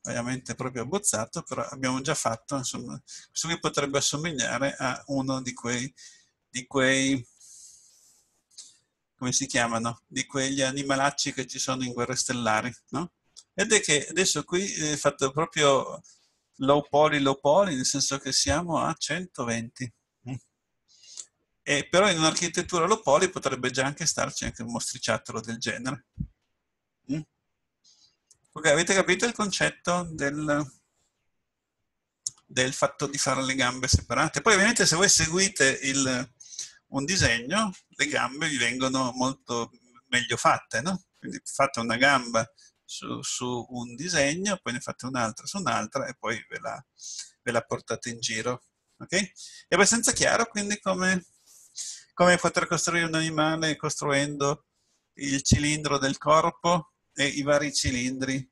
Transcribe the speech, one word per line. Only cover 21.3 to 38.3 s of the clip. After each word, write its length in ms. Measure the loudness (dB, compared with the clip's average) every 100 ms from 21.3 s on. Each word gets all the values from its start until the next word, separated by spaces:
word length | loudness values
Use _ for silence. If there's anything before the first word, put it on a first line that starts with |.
| _ _ _
E 240 | -2 -2 2
però 200 | 4 4
in 100 | 4
un'architettura 680 | 2 2 -2 -2 -2 0
low 160 | 2 2
poly 280 | 4 4 4
potrebbe 420 | 0 -2 -2 -2
già 140 | 0
anche 200 | -2 0
starci 400 | -2 0 -2 -2
anche 160 | -6 -6
un 100 | -8
mostriciattolo 680 | -6 -6 -6 -2 -2 -4 -10
del 160 | -8 -6
genere. 480 | -6 -4 -6 -8 _ -12 -12 _ _ _ _ _ _ _ -8
Mm. 100 | -6 -6 _ _ _ _ _ _ _ _ _ _ _ _
Ok, 140 | 0
avete 280 | 4 4 4
capito 320 | 4 4 2
il 80 | 2
concetto 760 | 0 -2 0 0 0 0 0 -2
del, 540 | -4 -4 -2 0 0 -2 _ _ _ _ _ _ _ _ _ _ _ _ _ _ _ -12 -12
del 280 | _ -2 0
fatto 320 | 2 -2 0
di 120 | -4 -2
fare 240 | 0 0
le 100 | -2
gambe 340 | 0 0 0 0
separate? 540 | 0 0 0 0 2
Poi 120 | 4
ovviamente 340 | 6 4 4 4
se 80 |
voi 140 | 4 4
seguite 680 | 4 2 2 0 4 2 4
il, 500 | 0 0 2 0 -4 _ -20 -16 -16 -18 _
un 180 | -4
disegno, 680 | -2 2 2 2 0 0 0 -4 _
le 200 | -4 0
gambe 400 | 0 -2